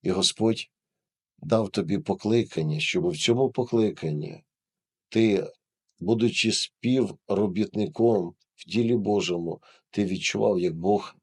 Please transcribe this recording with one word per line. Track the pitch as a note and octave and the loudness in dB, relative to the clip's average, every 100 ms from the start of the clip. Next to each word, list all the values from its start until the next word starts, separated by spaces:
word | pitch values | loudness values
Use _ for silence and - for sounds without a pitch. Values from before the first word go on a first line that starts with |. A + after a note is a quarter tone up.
І | - | -2
Господь | F#2 F#2+ - A2 A2 - _ _ _ _ _ _ _ | 0 0 2 0 0 -8 _ _ _ _ _ _ _
дав | - A2 G2+ | 0 0 0
тобі | - E2 G2 | -4 -2 -4
покликання, | D#2 F#2+ G#2 A#2 - - D#2 D#2 | -2 -4 0 0 0 -4 -2 -2
щоб | - - F3+ | -2 -2 -2
в | D#3 | -2
цьому | - A#2+ C3+ | 0 2 0
покликанні | B2+ A#2 A#2 G#2+ - D#2+ D2 D2+ - _ _ _ _ _ _ _ | -2 -2 0 0 -2 -6 -6 -8 -14 _ _ _ _ _ _ _
ти, | A2 A2+ G2 - - _ _ _ _ | 2 4 2 -2 -12 _ _ _ _
будучи | F2 A2 A#2 - A2+ | -2 2 2 2 0
співробітником | - - _ A#2+ C3 G#2+ - - G2 G#2 F2+ G2+ G2+ G2 D2+ A#2 G#2+ F2 - _ _ | -2 -6 _ 0 2 0 -4 -2 0 0 0 -2 -2 -4 2 4 4 -2 -10 _ _
в | - | -4
ділі | G#2+ A#2 A#2+ | 0 2 0
Божому, | G2+ G2+ F2 F2 E2+ - _ _ _ | 2 0 0 -4 -4 -8 _ _ _
ти | - G2 | -4 -2
відчував, | F#2 - - G#2+ F#2+ | -2 -4 0 2 2
як | F2 E2 | 0 -2
Бог | F2+ G#2 - - | 0 0 -2 -18